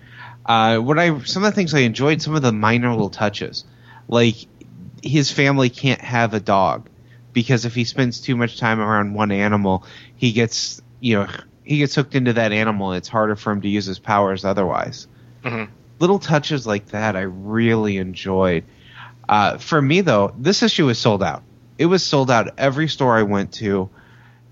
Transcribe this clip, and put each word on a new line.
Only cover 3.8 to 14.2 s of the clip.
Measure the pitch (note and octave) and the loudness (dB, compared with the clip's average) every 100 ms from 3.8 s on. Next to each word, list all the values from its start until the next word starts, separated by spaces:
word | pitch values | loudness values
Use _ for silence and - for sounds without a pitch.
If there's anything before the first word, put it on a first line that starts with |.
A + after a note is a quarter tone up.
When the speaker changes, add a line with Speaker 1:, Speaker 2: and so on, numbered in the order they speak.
| - - - | -20 -20 -2
Speaker 1:
like | A#2+ A#2+ G#2+ - - - - - - | 2 2 0 -8 -20 -20 -20 -20 -12
his | - D3+ C#3 | -2 0 0
family | - C#3 C#3 B2+ | 2 2 2 0
can't | - C3+ A#2+ | 0 -2 -2
have | - A#2+ A#2 | -2 0 0
a | G#2+ | 0
dog | G2 G2 F2+ A#1+ - - - - - | 0 2 2 -2 -8 -20 -20 -20 -6
because | A#2+ A#2 B2 | -2 0 0
if | A#2 | -2
he | A#2+ | -4
spends | A#2 - B2+ A2+ | -4 -2 -2 -2
too | - B2 | -4 -2
much | A#2 - | -2 -2
time | A#2 A2 | -2 0
around | G#2+ G#2+ G#2 | 2 0 0
one | G#2 G#2 | 0 0
animal, | G2 G#2 G#2 G2 F#2 - - - - | 2 2 2 2 0 -4 -20 -20 -4
he | B2+ | 0
gets, | G#2+ A#2 - - - - - | 2 0 -2 -8 -10 -20 -6
you | B2+ G#2+ | 0 0
know, | F#2+ - - _ | 0 -8 -18 _
he | - D3 | -4 0
gets | C#3+ | 0
hooked | - C3+ | 0 -2
into | C#3 B2 | 0 0
that | A#2 A2 | 2 2
animal, | G#2 A2 G#2 G2 | 0 0 -2 -2
and | F#2 | -4
it's | - | -4
harder | A2+ G#2+ G#2 | -2 0 -2
for | - | -2
him | G#2 | -2
to | G2+ | -2
use | G#2 F#2+ | -2 -4
his | F#2 | -6
powers | - G#2 | -2 0